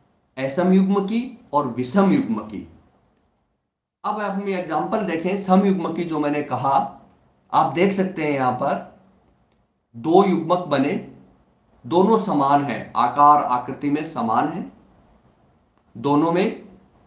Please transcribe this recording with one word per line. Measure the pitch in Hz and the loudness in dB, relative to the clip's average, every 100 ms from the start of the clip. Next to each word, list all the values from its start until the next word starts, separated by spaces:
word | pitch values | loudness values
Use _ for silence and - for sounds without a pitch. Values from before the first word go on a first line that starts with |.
| _ _ _ - | _ _ _ -8
असमयुग्मकी | 135 180 180 190 190 196 190 226 254 - - | -6 0 2 4 4 2 0 -4 -6 -12 -4
और | 143 131 | -2 -2
विषमयुग्मकी। | 113 123 196 196 139 110 107 - 101 - - _ _ _ _ _ _ _ _ _ _ _ _ | -4 -2 2 4 4 0 -4 -6 -12 -14 -20 _ _ _ _ _ _ _ _ _ _ _ _
अब | 202 214 | -8 -4
हम | 202 190 196 | -4 -4 -4
एग्जांपल | 185 160 156 175 214 | -4 -4 -4 -2 -2
देखें | 180 165 175 196 | -2 -2 -2 -4
समयुग्मकी | - 190 196 165 160 175 | 4 4 4 2 -2 -4
जो | 160 156 | -4 -2
मैंने | 147 147 | -2 -2
कहा, | 143 123 139 139 - - - _ _ _ _ | -4 -4 0 0 0 -8 -20 _ _ _ _
आप | 143 160 | 0 0
देख | 165 196 | 2 0
सकते | 190 185 170 | 2 -4 -2
हैं | 151 | -2
यहाँ | 139 127 | 0 0
पर | - 143 196 - - _ _ _ _ _ _ _ _ _ | -2 -2 -4 -8 -20 _ _ _ _ _ _ _ _ _
दो | 117 160 180 | -8 2 4
युग्मक | 190 165 156 180 165 | 4 2 0 -2 0
बने, | 139 147 196 - - - _ _ _ _ _ | 0 0 -2 -6 -18 -20 _ _ _ _ _
दोनों | 120 170 202 214 | -2 2 4 2
समान | 190 147 139 143 | 0 0 2 2
हैं, | 131 107 95 - | 0 -6 -6 -2
आकार | 123 143 147 147 | -2 4 6 6
आकृति | 123 123 135 123 143 | 2 -2 -4 -6 -2
में | 147 | -2
समान | 160 123 113 117 151 | -4 -6 -2 0 -2
हैं, | 170 - - _ _ _ _ _ _ _ _ _ _ _ 117 | -4 -12 -16 _ _ _ _ _ _ _ _ _ _ _ -8
दोनों | 139 147 165 | 0 2 2
में | 170 220 - - - _ _ | 2 0 -4 -14 -20 _ _